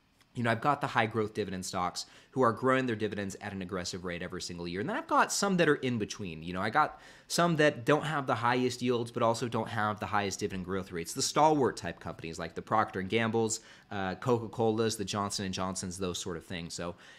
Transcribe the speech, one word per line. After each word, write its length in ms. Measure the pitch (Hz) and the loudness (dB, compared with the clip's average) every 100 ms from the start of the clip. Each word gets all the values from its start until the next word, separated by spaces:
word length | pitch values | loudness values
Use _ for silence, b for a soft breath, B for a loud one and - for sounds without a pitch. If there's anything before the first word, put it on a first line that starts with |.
| _ _ _ - | _ _ _ -4
you 80 | |
know, 80 | 117 | 0
I've 100 | 113 | 2
got 180 | 147 139 | 2 0
the 80 | 135 | 0
high 200 | 127 110 | 2 2
growth 260 | 113 107 | 2 -2
dividend 320 | - 98 92 90 | -2 -4 -4 -6
stocks 400 | 95 90 - - B B | -2 -2 -4 -12 B B
who 100 | 131 | 2
are 120 | 120 | 4
growing 320 | 107 131 131 127 | 4 2 2 2
their 100 | 110 | 0
dividends 400 | 107 101 98 - | -2 -2 -6 -6
at 100 | 104 | -10
an 100 | 98 | -8
aggressive 440 | 92 95 87 95 90 | -6 -4 -4 -6 -6
rate 160 | 87 | -6
every 200 | 90 87 | -6 -8
single 260 | - 87 87 | -8 -8 -6
year. 120 | 87 | -4
And 80 | 135 | -4
then 80 | 208 | -4
I've 120 | - | 0
got 240 | 285 226 | 2 2
some 240 | - 202 185 | 2 2 4
that 100 | 156 | 4
are 80 | 147 | 4
in 220 | 131 120 | 2 -2
between. 460 | 101 - 98 78 | -4 -6 -10 -8
You 100 | 82 | -6
know, 80 | 90 | -4
I 80 | 107 | 0
got 320 | 139 151 - B B B | 2 0 -2 B B B
some 280 | - 175 156 | 2 2 6
that 280 | 151 123 | 4 4
don't 220 | 117 147 147 | 4 4 4
have 220 | 156 135 | -4 0
the 80 | 117 | 2
highest 460 | 120 127 127 120 | 2 4 2 0
yields, 300 | 123 120 117 | 0 0 0
but 120 | 120 | 2
also 240 | 117 113 120 | 2 2 0
don't 200 | 117 107 | -2 -2
have 320 | 110 107 101 | 0 0 0
the 60 | 98 | -2
highest 340 | 104 101 90 | 0 0 -2
dividend 260 | 101 95 90 | -4 -4 -4
growth 260 | 95 90 | -4 -4
rates. 220 | 87 85 | -6 -6
The 100 | 135 | -2
stalwart 540 | - 156 151 156 117 - | 0 4 6 6 4 2
type 220 | 85 - | -6 -6
companies 380 | 85 80 80 82 | -8 -10 -10 -8
like 160 | 82 | -8
the 80 | - | -8
Procter 380 | - 110 104 98 | -2 0 2 -2
and 100 | 92 | 0
Gambles, 520 | 113 113 113 113 107 B B B | 2 2 2 0 -2 B B B
uh, 260 | 104 95 90 | -4 -4 -2
Coca-Cola's, 800 | 131 120 113 - 113 110 113 110 | 0 0 0 0 2 4 0 0
the 100 | 98 | -4
Johnson 400 | 107 101 - 98 | -2 -2 -2 -4
and 80 | |
Johnson's, 440 | 92 92 92 95 90 | -2 -4 -4 -6 -4
those 220 | 92 85 | -4 -4
sort 180 | 95 85 | -6 -8
of 80 | - | -8
things. 300 | 92 82 - | -8 -8 -8
So 200 | 85 87 B | -8 -8 B